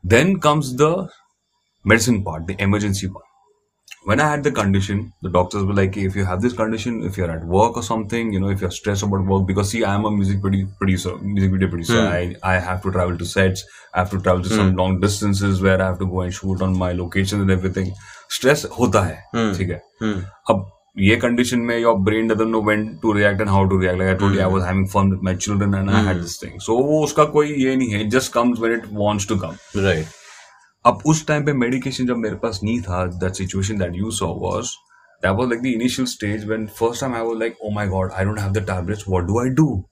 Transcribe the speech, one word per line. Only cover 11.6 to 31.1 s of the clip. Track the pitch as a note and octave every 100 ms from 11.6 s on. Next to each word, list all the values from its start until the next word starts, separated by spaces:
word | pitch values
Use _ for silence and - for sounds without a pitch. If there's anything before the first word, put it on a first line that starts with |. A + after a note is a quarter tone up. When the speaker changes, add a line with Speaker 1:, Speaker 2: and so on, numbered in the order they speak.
| F#2+
Speaker 1:
producer. | E2+ E2 A#2
Speaker 2:
Hmm. | G#2
Speaker 1:
I, | F2 F2+ F#2+ F#2+
I | F#2 F2
have | F#2 F#2+
to | F#2
travel | F2+ E2+
to | E2+
sets, | G2 F#2+ G2 - - -
I | F2+
have | F2+ G2
to | F#2+
travel | F#2 F#2
to |
some | G#2+ G2
Speaker 2:
Hmm. | F#2
Speaker 1:
long | F#2 F#2+
distances | G2+ G2+ G#2 G2 G2+ F#2+ F#2+
where | F#2+
I | F#2+
have | F2+
to | F#2+
go | F2+
and | F2+ F2
shoot | F#2+ F#2 F#2+
on | F#2
my | F2+ F2+
location | E2+ G2 F#2+ G#2 G2
and | F#2
everything. | F#2+ F#2 F#2 G2 - - - -
Stress | B2+ C#3+ A2+ -
होता | A#2+ G#2 F#2
है, | D#2 - A#2
Speaker 2:
Hmm. | A2 F#2
Speaker 1:
ठीक | F2+
है? | D#2+ _ _
Speaker 2:
Hmm. | A2 G2 F#2 - -
Speaker 1:
अब | G#2 G2 _ _ -
ये | F#2+ - B2
condition | A#2+ B2 B2 A#2
में | A#2
your | A#2 G#2 G2
brain | A2 A2+
doesn't | G#2+ A2+
know | A2+ G#2
when | G#2+ G#2+ -
to | A2+ G#2
react | G#2 G2
and | G#2
how | G2 F#2+
to | F#2+
react. | F#2 F2+
Like | F#2
I | F#2
told | G2+
you, | F#2+
I | F#2
Speaker 2:
Hmm. | F#2+
Speaker 1:
was | F2+
having | F#2+ F#2+ G2+
fun | G2
with | F#2 F#2+
my | F#2 G#2
children | G2+ G2+ G2
and | G2
I | G2+ G2
had | F#2
Speaker 2:
Hmm. | E2+
Speaker 1:
this | -
thing. | - G2+ -
So | A2+ C#3+
वो | D#3
उसका | D3 D#3 D3+ D3+
कोई | D3+ D3 C3
ये | C3
नहीं | A#2+
है, | G#2 G#2+
it | B2
just | C3 A#2+
comes | A#2+ A2+ A2+
when | A2+
it | G#2 G#2
wants | G#2 G#2 G2
to | G2+ E2+
come. | - - G2+ F#2+
Speaker 2:
Right. | D#2+ - - - - - - _ _ A#2+
Speaker 1:
अब | -
उस | D3+